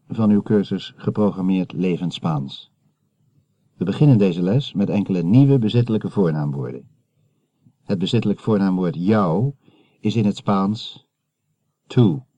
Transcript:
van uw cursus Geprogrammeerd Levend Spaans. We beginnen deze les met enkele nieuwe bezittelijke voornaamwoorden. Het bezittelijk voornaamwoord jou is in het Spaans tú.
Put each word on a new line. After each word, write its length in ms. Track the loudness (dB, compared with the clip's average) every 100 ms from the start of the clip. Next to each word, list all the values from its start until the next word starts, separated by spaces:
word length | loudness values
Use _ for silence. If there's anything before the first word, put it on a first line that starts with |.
| _
van 220 | 0 2
uw 120 | 2
cursus 500 | 2 0 0 -6 -8 -6
Geprogrammeerd 760 | -6 0 -2 0 0 0 -2
Levend 420 | -4 -2 -2 -4
Spaans. 580 | -6 -4 -4 -6 -12 -20 _ _ _ _ _ _ _ _ _ _ _
We 80 |
beginnen 340 | -6 2 4 6
deze 240 | 4 0
les 300 | 0 0 -2
met 160 | -4 -2
enkele 340 | -2 -2 -2
nieuwe 360 | 4 4 6 4
bezittelijke 520 | 2 0 0 -2 -4
voornaamwoorden. 760 | 0 0 0 -4 -6 -10 -12 -20 _ _ _ _ _ _ _ _ _
Het 160 | -8 -4
bezittelijk 420 | 0 0 0 -2
voornaamwoord 560 | 0 0 0 0 -2 -2
jou 580 | 0 0 2 0 -2 -6 _ _ _ _
is 160 | -4 0
in 80 |
het 120 | 0 -2
Spaans 680 | -2 0 0 -4 -10 -18 _ _ _ _ _ _ _ _ _
tú. 360 | 4 4 2 -8